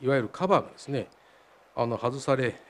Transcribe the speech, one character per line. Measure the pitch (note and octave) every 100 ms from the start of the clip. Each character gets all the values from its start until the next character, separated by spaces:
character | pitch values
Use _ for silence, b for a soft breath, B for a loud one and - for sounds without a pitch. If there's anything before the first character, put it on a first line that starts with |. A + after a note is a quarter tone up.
い | C3
わ | C#3
ゆ |
る | G#2+
カ | - F#3
バ | E3
ー | -
が |
で | -
す | -
ね、 | C3+ - - b b b b b
あ | - A#2+
の、 | A2
外 | A#2+ C3+
さ | C#3+ C3
れ、 | B2 - -